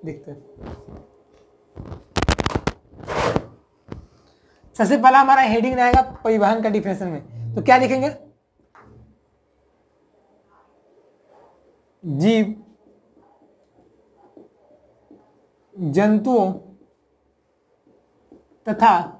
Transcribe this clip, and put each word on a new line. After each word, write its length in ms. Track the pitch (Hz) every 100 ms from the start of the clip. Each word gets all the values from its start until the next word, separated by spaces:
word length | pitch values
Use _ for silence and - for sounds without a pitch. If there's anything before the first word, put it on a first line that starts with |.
| 160
देखते 260 | 143 -
हैं। 60 | 147 - - - - - - - _ _ _ _ _ _ - - - _ - - - - - - - _ - - - - - - - _ _ _ - - _ _ _ _ _ _ -
सबसे 220 | 208 277
पहला 220 | 254 262
हमारा 220 | 269 269
heading 340 | 262 233 240 254
रहेगा 260 | 247 254 262 -
परिवहन 380 | 226 220 202 226
का 80 | 220
definition 380 | 208 196 190 185
में, 480 | 151 - - - -
तो 60 |
क्या 160 | - 254
लिखेंगे, 320 | 254 262 277 285 - _ _ _ _ - - - - _ _ _ _ _ _ _ _ _ _ _ _ _ _ _ _ _ _ _ _ _ _ - - _ _ _ _ _
जीव 520 | 180 139 180 226 202 214 - _ _ _ _ _ _ _ _ _ _ _ _ _ _ _ _ - - _ _ _ _ _ _ - _ _ _ _ _ 196
जंतुओं 760 | 170 143 208 214 226 247 190 190 - - _ _ _ _ _ _ _ _ _ _ _ _ _ _ _ - _ _ -
तथा 320 | 214 220 180 160 -